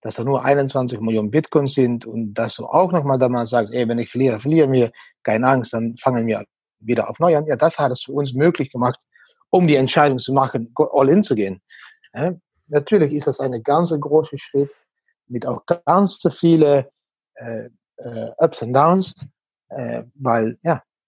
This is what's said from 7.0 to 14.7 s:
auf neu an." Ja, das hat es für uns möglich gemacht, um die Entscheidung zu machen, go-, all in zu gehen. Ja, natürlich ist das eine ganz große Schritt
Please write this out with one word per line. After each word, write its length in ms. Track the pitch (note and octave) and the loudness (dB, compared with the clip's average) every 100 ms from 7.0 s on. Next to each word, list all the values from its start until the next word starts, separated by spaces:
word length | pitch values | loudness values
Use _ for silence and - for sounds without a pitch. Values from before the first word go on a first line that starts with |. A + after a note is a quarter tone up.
| G#2 | -2
auf 100 | A2+ | 0
neu 160 | E3+ D3+ | 2 2
an." 100 | D#3 | 0
Ja, 100 | B2+ | 0
das 220 | D#3+ - | 0 0
hat 140 | C#3 | -2
es 100 | B2 | -4
für 100 | - | -6
uns 220 | C#3 C#3+ | -6 -4
möglich 360 | B2+ D#3+ E3+ C3+ | 0 2 2 -4
gemacht, 280 | B2 A#2+ - _ _ _ _ _ | -2 -2 -4 _ _ _ _ _
um 160 | F#3 E3+ | 2 4
die 100 | C#3+ | 4
Entscheidung 420 | C3 - D3 B2+ | 2 4 2 2
zu 140 | A#2 | -2
machen, 400 | C3+ C3 A#2+ A#2 | 0 0 -2 -4
go-, 160 | - D3+ | -2 0
all 160 | C#3+ C3+ | 2 4
in 140 | F3+ | 4
zu 120 | G#3 A2+ | 2 0
gehen. 240 | G2 F#2+ _ - - _ _ | -2 -6 _ -20 -20 _ _
Ja, 200 | A2+ E3 E3+ _ _ - | -6 -6 -6 _ _ -4
natürlich 440 | D3 C#3+ G#3 D3 | -4 2 2 2
ist 160 | D3 C#3+ | 0 -4
das 120 | B2+ | -4
eine 220 | C3+ A#2+ | -4 -4
ganz 280 | A#2 D3+ E3+ | -2 0 0
große 480 | D#3 C#3+ D#3 D#3 C#3 | -2 0 0 0 -6
Schritt 340 | - C#3 C#3+ | -6 -2 -2